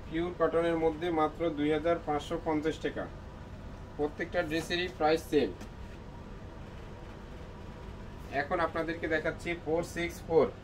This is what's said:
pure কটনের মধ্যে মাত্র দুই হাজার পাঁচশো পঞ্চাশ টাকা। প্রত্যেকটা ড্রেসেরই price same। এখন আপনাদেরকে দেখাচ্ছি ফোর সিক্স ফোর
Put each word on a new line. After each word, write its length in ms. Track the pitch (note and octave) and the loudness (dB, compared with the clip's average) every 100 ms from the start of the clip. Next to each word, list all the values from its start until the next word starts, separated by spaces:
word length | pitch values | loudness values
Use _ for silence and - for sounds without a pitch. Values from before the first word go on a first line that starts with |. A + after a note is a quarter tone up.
pure 280 | - D#3+ F3 F3 | -4 -2 -2 4
কটনের 400 | E3 E3 E3+ E3 | 4 6 4 4
মধ্যে 300 | D#3+ D3+ F3 | 4 2 0
মাত্র 300 | E3 D#3 D3+ E3 D3 | 4 2 2 0 2
দুই 120 | D3 | 4
হাজার 260 | D3+ D#3+ E3 | 4 4 2
পাঁচশো 320 | - D3 - E3 | 2 -2 0 -2
পঞ্চাশ 320 | E3 D#3 D#3 D3 | 2 2 2 0
টাকা। 200 | D3 - - - - - - - - - - | -2 -4 -6 -8 -12 -12 -12 -12 -10 -10 -12
প্রত্যেকটা 460 | - D3 - E3+ F3+ D#3+ | -2 -2 0 -2 0 2
ড্রেসেরই 400 | E3 D#3 F3 F3+ - | 0 0 0 0 2
price 260 | D3+ D#3+ - | 4 4 4
same। 220 | D3 A#2+ - - - - - - - - - - - - - - - - - - - - - - - - - - - - B2+ | 4 4 -2 -12 -12 -12 -12 -12 -12 -12 -12 -12 -12 -12 -12 -12 -12 -12 -12 -12 -12 -12 -12 -12 -10 -12 -10 -10 -10 -4 -2
এখন 160 | C#3+ F3+ | 0 2
আপনাদেরকে 480 | D#3+ E3 D#3+ D#3+ E3 | 2 0 -2 -2 0
দেখাচ্ছি 420 | D#3 D#3+ D3+ F3 E3+ | 2 0 -2 -4 -4
ফোর 200 | - E3 E3 | 2 0 0
সিক্স 240 | E3+ E3+ - - | -2 -4 -4 4
ফোর 200 | D#3+ B2+ - | 6 6 4